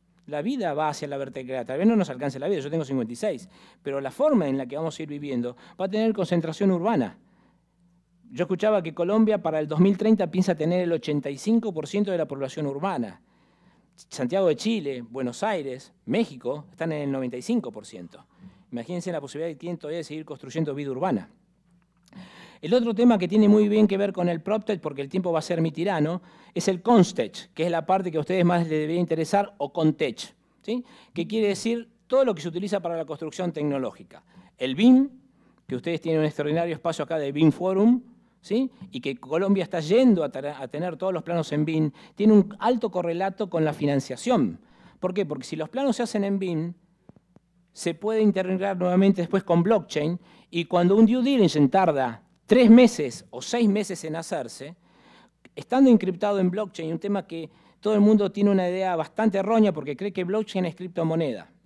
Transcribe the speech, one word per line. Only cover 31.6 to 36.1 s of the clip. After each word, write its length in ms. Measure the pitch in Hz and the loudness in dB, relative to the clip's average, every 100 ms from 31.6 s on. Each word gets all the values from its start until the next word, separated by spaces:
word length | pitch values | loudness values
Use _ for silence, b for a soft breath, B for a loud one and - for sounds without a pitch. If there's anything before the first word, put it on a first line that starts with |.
| 226 233 233 _ _ | -2 -4 -6 _ _
todo 180 | 254 262 | 2 2
lo 100 | 170 | 0
que 60 | |
se 80 | 165 | -6
utiliza 320 | 165 196 196 | -6 -4 -4
para 160 | 170 165 | -4 -6
la 80 | 156 | -6
construcción 480 | 147 160 - 180 | -8 -10 -6 -6
tecnológica. 680 | 156 147 139 120 - 92 - _ b b _ | -4 -4 -2 -6 -10 -20 -20 _ b b _
El 180 | 127 135 | -6 4
bim, 340 | 233 262 277 - _ b b b - | 6 6 4 -6 _ b b b -10
que 100 | 127 | -8
ustedes 240 | 170 165 | -4 -4
tienen 180 | 165 | -2